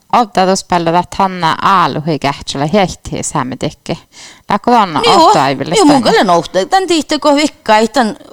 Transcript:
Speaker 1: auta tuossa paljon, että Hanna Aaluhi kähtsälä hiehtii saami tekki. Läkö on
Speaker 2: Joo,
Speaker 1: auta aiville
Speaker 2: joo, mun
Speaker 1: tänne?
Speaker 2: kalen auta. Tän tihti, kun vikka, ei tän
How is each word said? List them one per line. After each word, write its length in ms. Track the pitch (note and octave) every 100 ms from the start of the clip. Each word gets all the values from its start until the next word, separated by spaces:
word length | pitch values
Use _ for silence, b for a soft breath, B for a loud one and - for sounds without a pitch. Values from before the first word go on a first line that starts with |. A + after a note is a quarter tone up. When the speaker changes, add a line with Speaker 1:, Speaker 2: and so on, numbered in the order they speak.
| _
Speaker 1:
auta 320 | G#3 A3 -
tuossa 220 | F#3 F#3+ -
paljon, 280 | F3 E3 F3
että 200 | F3 -
Hanna 380 | F#3+ F3+ E3 -
Aaluhi 560 | F#3 F#3+ D3+ D3 D3 C#3+
kähtsälä 480 | C#3 - - C#3+ D3
hiehtii 560 | G#3 F3+ - - D#3
saami 340 | - D#3 B2+ C3
tekki. 420 | D#3+ - - - - B B B -
Läkö 220 | G#3 -
on 300 | A#3+ F#3+ D3+
Speaker 2:
Joo, 220 | A#4 F#4+ E4
Speaker 1:
auta 180 | D#3+
aiville 300 | C#3 C#3 C3+
Speaker 2:
joo, 100 | C#4+
mun 100 | D4+
Speaker 1:
tänne? 160 | C#4+ A#3
Speaker 2:
kalen 200 | A4 A3
auta. 360 | E3+ - F#3 F#3+
Tän 160 | F#4+ F#4
tihti, 320 | E4+ - D4+
kun 180 | D4+ C#4+
vikka, 400 | D4+ - - G#3+
ei 120 | A3
tän 280 | C#4 A3 - -